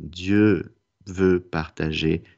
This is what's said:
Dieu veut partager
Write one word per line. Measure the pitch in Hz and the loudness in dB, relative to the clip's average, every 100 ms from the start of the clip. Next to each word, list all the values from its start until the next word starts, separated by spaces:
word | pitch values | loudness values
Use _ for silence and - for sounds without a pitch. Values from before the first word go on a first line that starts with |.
Dieu | 76 85 92 104 107 92 - _ _ _ 98 | -18 -10 0 4 4 2 -4 _ _ _ -12
veut | 92 92 90 | 0 2 2
partager | - 82 80 - 80 78 80 82 - | -2 -8 -8 -6 -6 -2 -2 -2 -6